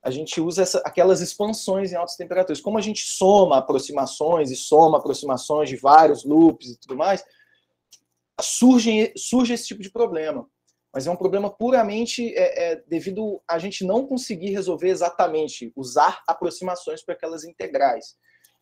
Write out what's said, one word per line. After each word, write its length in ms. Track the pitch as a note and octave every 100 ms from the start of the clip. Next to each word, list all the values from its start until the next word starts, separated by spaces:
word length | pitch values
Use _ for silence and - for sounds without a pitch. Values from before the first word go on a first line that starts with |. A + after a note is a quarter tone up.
a 80 | B2+
gente 300 | C3+ D#3 -
usa 220 | E3 F3
essa, 160 | F3+ -
aquelas 400 | - - F3+ F3+
expansões 720 | F3+ - G#3 G#3+ - F#3+ G3
em 20 |
altas 220 | F3 E3+ -
temperaturas. 440 | E3+ F3+ F#3 D3
Como 160 | - A3
a 60 |
gente 200 | G3+ G#3+
soma 560 | - - F#3+ G3+ F3+ C3+
aproximações 920 | C3 C#3 - C#3+ B2+ - D3+ E3+ C#3
e 60 | B2+
soma 420 | - D3+ E3 D3
aproximações 720 | D3 C3 C#3+ B2+ - D3+ D3
de 80 | C3
vários 480 | C3+ D3+ D#3+ D3
loops 460 | C3+ D#3 E3 - B2+
e 60 | A#2+
tudo 160 | B2+ C3
mais, 280 | F3 F#3+ - _ _ _ _ _ _ _ _ _ _ -
surge, 720 | - - A#3+ B3 A3 G#3+ A3 -
surge 360 | - B3 A#3+
esse 160 | A#3+ -
tipo 120 | G#3
de 120 | G3
problema. 580 | A#3 A#3 E3 D#3 C#3 - _ _ _ _
Mas 160 | C3+ C3+
é 40 |
um 60 | F3
problema 340 | F#3+ G3 G3+
puramente, 840 | - A#3 B3+ G#3 G#3+ A#3 - A#3
é, 380 | - F3+ - E3+
é, 40 | D#3+ _
devido 540 | E3 F#3+ F#3+ A3 G3 -
a 120 | E3+
gente 260 | F#3+ F#3+
não 220 | F#3 A3 C#4
conseguir 440 | B3+ - F#3 G3
resolver 360 | G3 F#3 D#3 F3+
exatamente, 840 | F3 E3+ - F3 D#3 D3+ - A#2 C3+
usar 460 | B2+ C3 E3 F#3 -
aproximações 760 | - F3 - F#3 F3+ - D#3+
para 80 | -
aquelas 300 | E3+ D#3+ E3
integrais, 720 | D#3+ _ - C3+ C#3 A#2+ - _ _ _ _ _